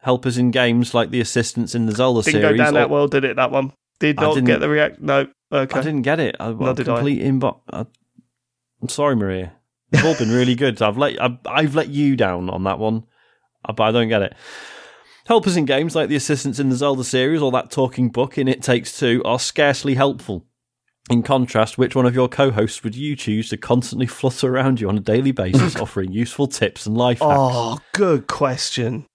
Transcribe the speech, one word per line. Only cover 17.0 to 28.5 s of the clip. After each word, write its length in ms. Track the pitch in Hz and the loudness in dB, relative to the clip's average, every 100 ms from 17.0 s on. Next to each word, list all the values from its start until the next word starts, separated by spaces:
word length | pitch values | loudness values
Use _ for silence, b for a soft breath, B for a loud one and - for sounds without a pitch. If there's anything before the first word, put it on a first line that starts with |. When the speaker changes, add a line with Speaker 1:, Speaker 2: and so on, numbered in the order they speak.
Speaker 1:
series 360 | 123 131 131 160 | -2 0 2 2
or 100 | 139 | 0
that 180 | 123 - | 0 -2
talking 380 | - 131 127 127 | -2 -2 0 0
book 280 | 120 127 - | 0 -2 0
in 120 | 135 | -2
It 140 | 131 | -2
Takes 360 | - 123 113 - | 0 0 0 -4
Two 240 | 127 117 | 0 0
are 140 | - 123 | 0 -2
scarcely 560 | - - 143 139 143 | -2 0 2 2 -2
helpful. 500 | 131 139 113 - 92 - _ _ _ _ _ - | 2 2 0 -8 -10 -10 _ _ _ _ _ 0
In 140 | 120 | 0
contrast, 560 | 113 135 123 113 110 - | 2 0 2 0 0 0
which 160 | 123 | 0
one 100 | 131 | 2
of 100 | 123 123 | 2 2
your 120 | 127 | 0
co-hosts 540 | - 135 107 110 - | 2 2 2 -2 -2
would 120 | 113 117 | -10 -8
you 180 | 147 139 | -6 -6
choose 320 | - 107 110 | -2 -2 -2
to 60 | 107 | -8
constantly 500 | - 120 123 135 123 | 0 0 0 -4 -4
flutter 460 | - 131 - 131 | -2 -4 0 0
around 260 | 127 135 123 | 2 2 0
you 80 | 101 | 0
on 80 | 104 | -2
a 20 | |
daily 300 | 98 110 135 | 0 0 2
basis, 440 | 127 92 127 92 - | -2 2 2 2 -2
Speaker 2:
<laughs> 40 | |
Speaker 1:
offering 320 | 107 - 95 | -6 -4 -4
useful 340 | 101 120 - 139 | -4 -4 -2 -4
tips 360 | - 104 - 107 | 0 -2 -2 -4
and 100 | 110 | 0
life 220 | 123 120 | 2 2
hacks? 120 | 151 143 | 2 4
Speaker 2:
Oh, 420 | 131 123 117 127 _ | 2 0 -4 -8 _
good 320 | - 196 147 - | 0 2 2 -2
question. 800 | - 143 | -2 -2